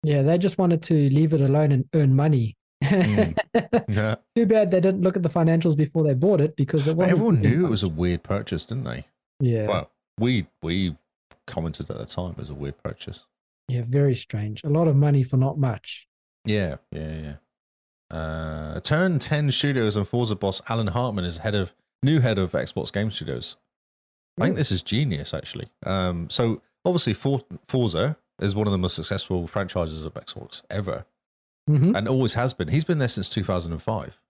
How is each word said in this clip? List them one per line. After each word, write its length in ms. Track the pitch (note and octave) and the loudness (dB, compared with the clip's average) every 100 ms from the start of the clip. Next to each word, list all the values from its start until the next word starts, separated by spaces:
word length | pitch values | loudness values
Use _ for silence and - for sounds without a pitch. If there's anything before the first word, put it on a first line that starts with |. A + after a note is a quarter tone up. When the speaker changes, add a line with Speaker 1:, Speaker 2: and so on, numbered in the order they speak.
Speaker 1:
Yeah, 200 | D3+ D3 | 2 2
they 160 | C#3 F3 | 4 2
just 180 | F#3 - | 2 2
wanted 260 | F3+ E3 | 2 2
to 100 | - D#3+ C#3+ | 2 4 4
leave 240 | C#3 D#3 | 4 4
it 60 | D#3 | 4
alone 320 | C#3 C#3+ D#3 | 4 4 4
and 120 | C3 C3 | 2 2
earn 200 | E3 C#3 | 2 4
money. 420 | C3+ D3+ C#3 A2 - _ _ | 4 4 2 0 -6 _ _
Speaker 2:
Mm. 520 | C#3 F#3+ F3 G#2 - D#2 | 2 4 4 4 2 0
Speaker 1:
<laughs> 60 | - A#3 - A#3 - | 0 -2 2 -2 0
Speaker 2:
Yeah. 280 | G#2+ G#2+ A2+ _ | 0 0 -2 _
Speaker 1:
Too 120 | - G#3+ | 0 4
bad 240 | A3 G3 | 4 4
they 100 | F#3 | 4
didn't 200 | F#3 F#3+ | 2 2
look 140 | F#3 F#3 | 0 0
at 60 | |
the 60 | E3+ | 0
financials 460 | F3 D#3+ E3 E3 D3+ | 2 4 4 2 2
before 260 | D#3 E3 | 2 2
they 100 | D#3 | 2
bought 260 | C3 F3+ G3+ | 2 4 4
it, 160 | D3+ D#3 | 2 0
because 300 | C3+ D#3 C#3+ | 0 2 0
it 60 | |
Speaker 2:
But 40 | D#3+ | 2
Speaker 1:
wasn't 160 | F#3 | 4
Speaker 2:
everyone 220 | F3+ A3+ D3+ | 4 4 4
Speaker 1:
good 60 | |
Speaker 2:
knew 120 | G2+ C#3 | 4 4
it 20 | |
Speaker 1:
enough. 100 | F3+ | 2
Speaker 2:
was 120 | G#2+ | 0
a 60 | G2 | -2
weird 340 | D#2 F2+ F2 | 0 0 -2
purchase, 420 | - G2 G#2+ E2 - | -2 -6 -4 -8 -6
didn't 180 | B2 | -8
they? 220 | - - - _ _ _ | -8 -10 -14 _ _ _
Speaker 1:
Yeah. 260 | B2+ A2+ G#2+ | 0 0 0
Speaker 2:
Well, 240 | F#2+ - _ _ - | -2 -4 _ _ -2
we, 280 | A#2 A#2+ E2 _ | 0 0 -2 _
we 340 | D#2+ F2+ F#2 D2 _ _ _ _ - | -4 -2 -2 -4 _ _ _ _ -10
commented 420 | - E2 - - | -6 -6 -8 -10
at 60 | - | -10
the 60 | - | -8
time 260 | - F2 | -8 -8
it 60 | - | -10
was 120 | D2 | -12
a 40 | |
weird 260 | C#2 C#2+ - | -10 -10 -10
purchase. 420 | - - - - _ _ _ _ - | -12 -12 -14 -16 _ _ _ _ -6
Speaker 1:
Yeah, 140 | B2 A#2 | -6 -2
very 280 | C#3 C#3+ | 2 2
strange. 480 | A#2+ - G#2+ G#2 G#2+ | 0 -4 -6 -6 -6
A 40 | D3 | -2
lot 180 | D3+ E3 | 2 4
of 60 | C#3 | 4
money 260 | D3 C#3+ | 4 2
for 140 | B2+ C3 | 2 2
not 200 | C3 D3+ | 0 0
much. 480 | C3 G#2+ - - _ _ _ _ | -2 -2 -10 -18 _ _ _ _
Speaker 2:
Yeah, 320 | - G#2+ F2+ C2+ _ | -2 0 0 -6 _
yeah, 420 | D#2 D#2 D#2 D2+ C#2+ _ _ _ _ _ _ _ | -10 -8 -8 -10 -14 _ _ _ _ _ _ _
yeah. 60 | D#2+ | -8
Uh, 640 | D#2+ D#2+ D#2+ D#2 D#2 - | -6 -6 -6 -8 -8 -6
Turn 380 | - D3+ F#3 D#3 | -2 0 2 0
Ten 320 | - D3+ D3 | 0 0 0
Studios 460 | - C#3+ C3 G#2+ G#2 | 0 0 2 2 0
and 100 | G2 | -2
Forza 300 | A#2+ A#2 G#2 | -2 -2 -2
boss 240 | G2 F#2+ - | -2 -4 -4
Alan 200 | A2+ G#2+ | -2 0
Hartman 360 | F2 B2 G#2 | -2 -2 -2
is 140 | F2 E2 | -6 -4
head 160 | A2 | -2
of, 200 | G#2 F#2 _ _ _ | -2 -2 _ _ _
new 180 | C3+ D#3 | 2 4
head 180 | A#2 G#2 | 2 2
of 140 | F#2 | 0
Xbox 400 | D#2 - - - | -2 -4 -6 -6
Game 180 | G2+ G#2+ | -4 -4
Studios. 460 | G2+ D2+ B1+ - - _ _ _ _ _ _ _ - | -6 -8 -8 -8 -16 _ _ _ _ _ _ _ -2
I 60 | |
think 100 | F#3 | -2
Speaker 1:
Ooh. 20 | E3+ | 0
Speaker 2:
this 140 | D3 | -2
is 120 | F#2 | -2
genius, 500 | - A2 C#3+ D2+ - | -2 -2 -2 -4 -6
actually. 340 | C#2+ - - - _ | -10 -10 -14 -14 _
Um, 440 | - F#2+ F2+ E2+ E2+ | -4 -2 -2 -4 -6
so 300 | - A#2 - _ _ | -2 -2 -2 _ _
obviously, 300 | - F3 - | -2 0 0
For-, 280 | G#2+ C#3 C#3 - - _ | -2 -2 -2 -6 -20 _
Forza 500 | C3 A#2 E2 B2+ D#3 _ - | 0 0 0 -2 -4 _ -6
is 140 | G2+ | -4
one 120 | G2+ G#2 | 0 0
of 60 | |
the 60 | G2 | 0
most 160 | F#2 - | 0 -2
successful 500 | E2+ F#2+ - F#2 E2+ | -6 -6 -4 -4 -4
franchises 580 | G#2 F#2+ F#2 D#2+ D#2 | -6 -4 -2 -4 -6
of 80 | D#2 | -10
Xbox 480 | - - - - - _ | -12 -16 -16 -16 -20 _
ever, 360 | G2 F#2+ - - _ _ _ _ _ - | -6 -6 -8 -10 _ _ _ _ _ 0
Speaker 1:
Mm-hmm. 280 | D3+ D#3+ G2 | 4 4 2
Speaker 2:
and 100 | G#2 | 0
always 280 | C3 B2 | 0 0
has 200 | A#2+ B2+ | 0 -2
been. 140 | - D#2 | -2 -2
He's 160 | B2 | -2
been 140 | D#3 D#3+ | 0 0
there 100 | B2 | 0
since 200 | - F#2+ | -2 -4
two 140 | - | -4
thousand 300 | F#2+ F2+ E2+ | -2 -2 -2
and 100 | E2 | -6
five. 380 | - G#2+ - - _ | -4 -6 -8 -16 _